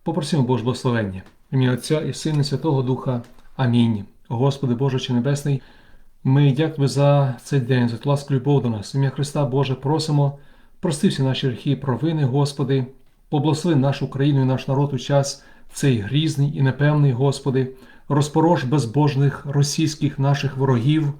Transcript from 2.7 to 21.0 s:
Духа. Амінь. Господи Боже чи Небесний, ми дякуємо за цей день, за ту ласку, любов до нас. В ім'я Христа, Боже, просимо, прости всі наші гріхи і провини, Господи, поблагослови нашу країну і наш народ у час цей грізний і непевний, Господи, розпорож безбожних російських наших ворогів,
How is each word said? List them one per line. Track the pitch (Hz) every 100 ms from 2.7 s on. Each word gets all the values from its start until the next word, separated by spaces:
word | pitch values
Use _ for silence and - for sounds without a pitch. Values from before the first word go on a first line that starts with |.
| 135
Духа. | 127 127 - 120 - - - -
Амінь. | 127 120 117 104 98 - -
Господи | 117 139 139 127 120
Боже | 135 127
чи | -
Небесний, | 123 127 143 147 139 - - - - - - 135
ми | 139 143
дякуємо | 127 160 143 139
за | 131 143 143 135 123
цей | - 143
день, | 123 127 120
за | 113
ту | 143
ласку, | 143 -
любов | 135 127 143
до | 120
нас. | 110 - 139
В |
ім'я | 135
Христа, | - 143 156 139
Боже, | 135 135 131
просимо, | 135 160 156 147 143 143 - - - -
прости | 175 143 196
всі | -
наші | 131 127 135
гріхи | 110 -
і | 131
провини, | - 117 160 156
Господи, | 131 143 143 - 131 135 123 - - _ _
поблагослови | 151 156 151 180 147
нашу | 139 135 135
країну | 131 143 143
і | 131
наш | 131 -
народ | 139 143
у | 127
час | - 143 139 - - - -
цей | - 143 117
грізний | 101 139 156 135 143 -
і |
непевний, | 135 127 147 151 143
Господи, | 120 139 131 143 131 131 - - - -
розпорож | 147 143 160 165 165
безбожних | 127 147 117 139 143 123 139 - 143
російських | 143 143 - 156 - 143 -
наших | 139 143 135 131
ворогів, | 135 123 127 156